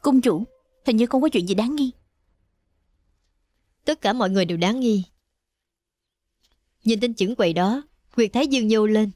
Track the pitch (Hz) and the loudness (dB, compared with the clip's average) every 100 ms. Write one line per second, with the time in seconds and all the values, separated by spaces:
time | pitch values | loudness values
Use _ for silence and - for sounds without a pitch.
0 | - 262 247 165 226 _ _ _ - 220 | 4 2 2 -2 -4 _ _ _ -2 0
1 | 233 262 302 214 175 196 233 294 269 - | 2 2 0 0 -2 -2 -2 -2 -4 -6
2 | _ _ _ _ _ _ _ _ _ _ | _ _ _ _ _ _ _ _ _ _
3 | _ _ _ _ _ _ _ _ - 311 | _ _ _ _ _ _ _ _ -6 -4
4 | 208 240 196 190 170 170 175 240 247 208 | -2 -2 0 0 0 0 -2 0 0 0
5 | 185 _ _ _ _ _ _ _ _ _ | -2 _ _ _ _ _ _ _ _ _
6 | _ _ _ _ _ _ _ _ 220 226 | _ _ _ _ _ _ _ _ -2 0
7 | 240 226 190 247 190 165 180 254 294 _ | -2 -2 -4 0 -2 0 0 -2 -8 _
8 | _ - 220 233 294 269 214 220 214 214 | _ -2 0 0 0 0 2 2 2 2
9 | 214 | 0